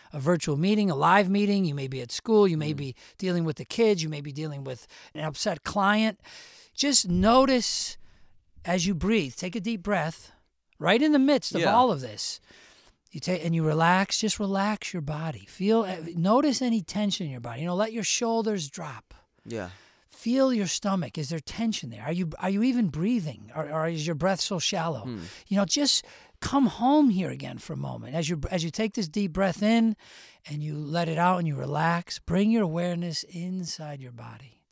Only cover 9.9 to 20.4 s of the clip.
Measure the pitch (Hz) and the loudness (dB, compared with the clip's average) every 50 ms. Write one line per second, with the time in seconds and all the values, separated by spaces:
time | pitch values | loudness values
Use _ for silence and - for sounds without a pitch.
9.9 | 208 175 151 160 - - - - - _ _ _ _ _ _ _ _ - 151 165 | 0 0 0 -2 -4 -8 -14 -20 -20 _ _ _ _ _ _ _ _ -2 2 2
10.9 | 202 247 294 311 302 277 262 277 285 254 - - - 160 170 - 214 233 262 247 | 4 4 4 4 4 4 6 4 4 2 2 -2 -2 2 2 4 6 6 6 4
11.9 | 185 139 127 113 107 107 - - - - _ - - - - - - _ _ _ | 2 0 -4 -8 -10 -10 -10 -10 -10 -12 _ -20 -20 -20 -20 -20 -20 _ _ _
12.9 | _ _ _ _ - 151 - 180 185 170 156 170 165 165 160 156 151 160 165 170 | _ _ _ _ -12 -8 -4 -2 -2 -2 0 0 0 2 2 2 2 4 4 4
13.9 | 180 185 196 - - - - 214 - - 208 190 196 196 196 208 214 - - - | 4 4 2 0 0 -2 -2 -2 -2 -2 -2 -2 0 0 0 0 -2 -4 -6 -8
14.9 | - 175 147 143 151 151 160 160 139 98 95 - - - 180 208 220 226 220 185 | -8 -6 -6 -6 -6 -6 -6 -8 -8 -10 -14 -16 -8 -2 2 4 4 4 2 0
15.9 | 185 170 160 175 170 170 165 190 220 262 302 302 240 - 254 247 226 220 165 - | -4 -8 -8 -6 -2 0 2 4 4 6 4 4 2 2 0 0 0 0 -2 -2
16.9 | - 202 208 202 185 - 185 147 131 123 113 113 117 123 156 175 180 185 214 220 | -2 -2 0 0 -2 -2 -4 -6 -8 -8 -10 -10 -8 -6 -4 -2 0 0 0 -2
17.9 | 220 233 190 - - - 240 226 226 226 220 220 214 190 151 139 - 190 165 147 | -2 -4 -2 -2 -2 0 0 0 0 0 0 0 -2 -2 -4 -8 -10 -12 -12 -12
18.9 | 123 107 - _ - - _ _ _ _ _ 113 113 110 92 90 95 - - _ | -12 -14 -18 _ -20 -20 _ _ _ _ _ -8 -8 -8 -8 -8 -12 -16 -20 _
19.9 | _ _ _ _ - - - 226 247 269 | _ _ _ _ -20 -8 -4 0 2 4